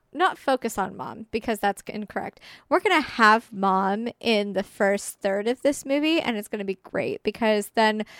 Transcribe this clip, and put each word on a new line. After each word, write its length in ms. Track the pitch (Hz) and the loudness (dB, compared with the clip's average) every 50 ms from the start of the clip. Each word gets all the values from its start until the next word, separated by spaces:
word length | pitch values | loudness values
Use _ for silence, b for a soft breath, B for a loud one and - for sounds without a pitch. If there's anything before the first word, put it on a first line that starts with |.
| _ _ | _ _
not 260 | - 294 370 359 - | -4 0 0 0 0
focus 400 | - - 277 262 254 - 226 - | -2 -2 0 0 0 -2 -6 -4
on 200 | 208 185 - - | -4 -6 -6 -6
mom, 300 | 202 127 117 113 - 220 _ | -10 -10 -10 -12 -14 -14 _
because 280 | - 220 - 233 220 - | -8 -6 -4 -4 -4 0
that's 220 | - 202 190 - - | 0 -2 -2 -2 -10
incorrect. 540 | - - 214 208 - - 196 190 196 _ - B B B B B | -12 -10 -10 -10 -8 -8 -8 -8 -8 _ -16 B B B B B
We're 140 | B 285 359 | B 0 2
gonna 180 | - 415 359 302 | 4 4 2 2
have 540 | 247 - - - 220 208 220 226 - - 214 | 2 0 2 6 8 8 8 6 2 -6 -6
mom 560 | 190 196 196 190 190 190 190 202 220 233 240 - _ | -2 0 2 2 2 2 0 -2 -2 -4 -8 -8 _
in 320 | - 233 220 208 208 202 | -2 0 0 0 0 -2
the 100 | 190 190 | -4 -4
first 600 | 202 - - - 208 196 202 202 - - - _ | -6 -6 -2 0 0 2 2 0 -4 -8 -14 _
third 260 | - 196 196 208 202 | -4 -2 -2 0 -2
of 140 | 233 262 - | -2 -4 0
this 240 | - 285 277 - - | 0 0 0 0 -2
movie, 340 | 269 277 294 302 311 330 330 | -2 0 0 2 2 0 0
and 160 | - 240 226 | 0 -2 -4
it's 140 | 208 208 - | -4 -6 -8
gonna 160 | - 208 196 | -8 -8 -6
be 120 | 190 190 _ _ | -6 -6 _ _
great, 400 | - - - 117 131 - - - | -8 -6 -4 -4 -4 -6 -4 -4
because 460 | 220 - - 233 220 214 208 202 - - | -6 -4 0 2 2 2 2 0 -2 0
then 280 | 233 220 214 214 214 202 B B | 2 2 2 2 0 -4 B B